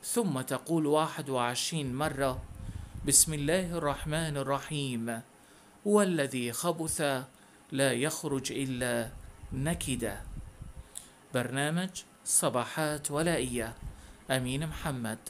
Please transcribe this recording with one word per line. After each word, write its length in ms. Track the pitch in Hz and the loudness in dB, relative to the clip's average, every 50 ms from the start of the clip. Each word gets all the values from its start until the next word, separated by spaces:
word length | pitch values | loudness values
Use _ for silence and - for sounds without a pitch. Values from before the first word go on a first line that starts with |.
| - | -4
ثم 360 | - - 240 233 190 143 127 | 0 0 2 2 2 2 0
تقول 460 | 127 - 135 127 - - 165 165 156 | 0 -2 -2 -4 0 0 2 4 4
واحد 440 | 143 147 151 160 151 - - 147 131 | 6 6 6 4 2 0 -6 -4 -2
وعشرين 640 | 131 123 120 120 123 - - - - 160 147 131 123 | 0 2 2 2 2 0 -2 0 0 -2 -2 -2 0
مرة: 480 | 131 151 156 147 120 139 135 127 - - - - - - - - - - - - - - | 0 0 0 0 2 0 0 0 0 -6 -10 -12 -12 -10 -10 -8 -10 -10 -10 -10 -4 0
"بسم 280 | 143 135 - - - 160 | 4 6 6 6 6 4
الله 440 | 147 143 143 165 190 185 170 170 170 | -2 2 2 2 2 2 0 -2 0
الرحمن 580 | 147 147 139 135 - 156 151 160 165 160 147 | 0 0 0 0 -2 -2 -2 0 0 0 -2
الرحيم، 840 | 147 139 131 139 135 - - 160 147 139 135 123 117 113 117 117 113 120 - - - - - - - - - - - - | -2 -2 0 -2 -2 -2 -2 -2 -2 0 0 -2 -2 -2 -2 -4 -6 -8 -12 -20 -20 -20 -20 -20 -20 -20 -20 -20 -6 2
والذي 680 | 202 208 208 202 190 180 160 139 135 131 127 123 120 117 | 4 6 6 6 6 4 2 2 2 0 0 -2 0 -2
خبث 480 | - - 175 170 165 160 160 - - 160 143 139 127 131 131 - - - - - - - - - | 0 0 0 0 0 0 -2 0 0 2 2 2 0 -2 -6 -12 -20 -20 -20 -20 -20 -14 -6 0
لا 200 | 135 139 135 123 | 2 4 4 4
يخرج 600 | 120 131 156 151 - - 151 143 135 - - 117 | 2 2 0 0 -2 -2 -2 -2 -2 -2 -2 -2
إلا 580 | 113 139 131 131 123 127 123 120 117 113 110 - - - - - - - - - | -2 -2 -2 -2 -2 0 0 0 0 0 -2 -6 -10 -14 -16 -16 -16 -12 -8 -4
نكدا." 680 | 131 135 156 170 170 - 165 170 151 117 107 98 98 - - - - - - - - - - - - - - - - - - - - - - - | -2 0 0 0 -2 -2 -2 -2 -2 -2 -4 -4 -6 -10 -10 -10 -10 -12 -12 -14 -14 -14 -14 -14 -16 -18 -14 -16 -16 -16 -16 -20 -20 -20 -4 -2
برنامج 560 | 127 120 120 123 135 143 151 160 170 185 185 - - - - - - - | -2 0 0 0 0 0 2 2 0 0 -2 -6 -10 -14 -14 -20 -12 -4
صباحات 880 | - - - - 151 117 123 120 - - 156 156 151 151 147 143 - | 2 2 4 4 4 2 2 0 0 -2 -2 0 0 -2 -2 -4 -2
ولائية، 640 | 143 147 160 175 170 143 127 127 120 120 110 113 117 - - - - - - - - - - - | 0 2 2 4 2 2 0 0 0 -2 -2 -4 -6 -10 -10 -12 -12 -12 -18 -20 -20 -20 -4 0
أمين 360 | 135 131 127 123 131 139 160 | 0 2 2 0 0 -2 -2
محمد 520 | 160 151 - - 170 139 127 120 110 110 113 - - | -2 -4 -4 -4 -2 -2 -2 -2 -4 -4 -6 -8 -16